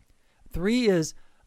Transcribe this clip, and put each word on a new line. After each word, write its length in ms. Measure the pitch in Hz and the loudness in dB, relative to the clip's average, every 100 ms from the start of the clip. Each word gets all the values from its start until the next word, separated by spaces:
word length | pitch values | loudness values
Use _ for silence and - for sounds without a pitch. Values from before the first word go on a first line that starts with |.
| _ _ _ _ - | _ _ _ _ -12
Three 360 | - 190 240 226 | -4 0 2 2
is 260 | 180 156 - - _ | 2 0 -8 -20 _